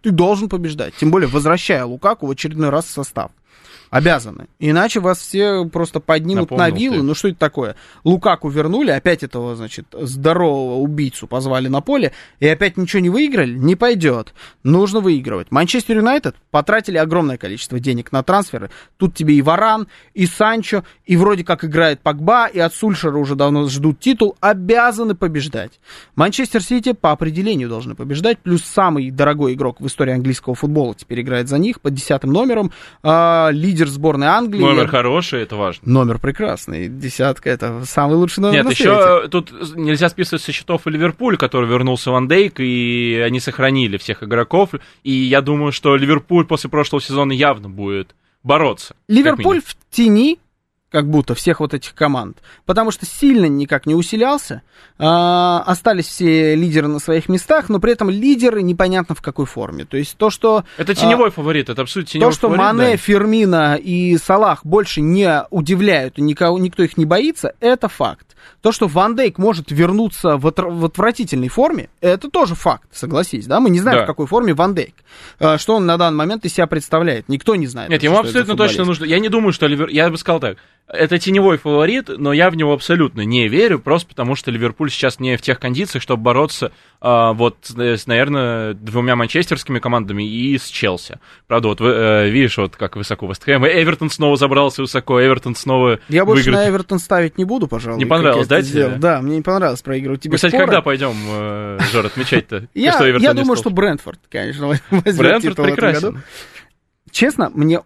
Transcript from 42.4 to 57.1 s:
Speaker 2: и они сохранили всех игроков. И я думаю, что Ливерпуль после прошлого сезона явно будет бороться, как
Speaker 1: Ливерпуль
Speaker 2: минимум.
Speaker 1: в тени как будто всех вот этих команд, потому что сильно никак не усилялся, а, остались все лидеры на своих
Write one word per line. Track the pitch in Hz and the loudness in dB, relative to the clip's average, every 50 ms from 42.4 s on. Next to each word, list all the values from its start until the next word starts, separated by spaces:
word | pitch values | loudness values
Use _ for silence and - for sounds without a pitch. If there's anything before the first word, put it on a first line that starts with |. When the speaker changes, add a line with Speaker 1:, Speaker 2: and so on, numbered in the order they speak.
| 208 180 - - | 2 2 -2 -4
Speaker 2:
и | 131 123 123 123 120 120 120 120 120 117 113 117 117 | -4 -2 -2 -2 -2 -2 -2 -2 -2 -2 0 0 0
они | 120 127 127 | 0 -2 -4
сохранили | - 131 - - 131 135 135 135 123 104 101 | -6 -6 -4 0 0 2 2 2 0 0 -2
всех | 95 - - 104 - | -4 -6 -8 -8 -8
игроков. | 113 104 117 117 117 - 165 190 202 180 - 131 - - _ _ - | -6 -2 -2 -2 0 2 2 2 2 0 -2 -10 -14 -16 _ _ -4
И | 135 | -2
я | 135 131 131 127 135 139 | 0 0 2 2 2 2
думаю, | 131 143 147 147 147 143 | 2 0 0 0 -2 -2
что | 127 - - 143 139 | -4 0 2 2 2
Ливерпуль | 135 139 143 156 143 - - 175 170 160 | 4 4 2 2 0 0 2 2 2 2
после | - 160 - - 127 | 2 -2 -4 -4 -2
прошлого | 147 147 143 - 151 139 | -2 -2 -2 0 -2 -4
сезона | - - 135 143 143 139 | -4 -2 -2 0 0 0
явно | 135 127 147 143 131 104 101 98 | 0 2 2 2 0 -2 -6 -14
будет | 95 101 98 98 101 98 92 - _ _ _ _ _ _ - | -12 -8 -6 -6 -6 -6 -8 -10 _ _ _ _ _ _ 0
бороться, | 127 143 156 151 123 101 - - - | 2 2 2 2 0 -2 -4 -10 -20
как | - _ _ - 214 | -20 _ _ 2 4
Speaker 1:
Ливерпуль | 262 285 311 277 - - 370 381 | 4 4 4 2 2 2 0 0
Speaker 2:
минимум. | 302 - | 0 -2
Speaker 1:
в | - - _ _ _ - | -6 -14 _ _ _ -2
тени | 233 233 220 208 214 262 311 339 - _ _ _ _ _ _ _ _ _ _ | 2 4 4 4 4 4 2 0 -2 _ _ _ _ _ _ _ _ _ _
как | - 151 147 147 | -2 -2 0 2
будто | 156 147 - - 117 | 2 0 0 0 -4
всех | - - 175 160 - | -2 -2 -2 -2 -2
вот | 151 143 147 | -2 -6 -6
этих | 127 - - - | -8 -10 -10 -4
команд, | - 156 143 139 123 104 92 - _ _ - - _ _ | -2 0 0 0 -2 -6 -10 -14 _ _ -20 -20 _ _
потому | - 180 220 226 220 | -2 0 0 0 0
что | - - 180 | -2 -6 -8
сильно | - - - 285 277 254 220 175 | -12 -4 2 4 4 6 6 4
никак | 151 143 143 139 - 151 135 - | 2 2 0 -2 -2 -2 -2 0
не | 151 156 | 0 0
усилялся, | 175 165 - 220 220 240 269 294 277 - - 123 120 - _ _ _ - _ _ - | 0 0 0 0 0 0 0 0 -2 -4 -8 -14 -14 -16 _ _ _ -20 _ _ -2
а, | 151 160 170 175 175 175 175 180 180 180 175 170 - | 0 2 2 2 2 2 2 2 2 2 0 0 0
остались | 185 180 - - 233 202 175 151 | -2 -2 0 2 0 2 0 -2
все | - - - 180 165 160 160 156 156 156 | -6 -4 -2 0 2 4 4 4 2 2
лидеры | 160 175 170 151 156 147 147 | 2 0 0 0 0 0 0
на | 151 143 | -2 -4
своих | - 165 | -2 0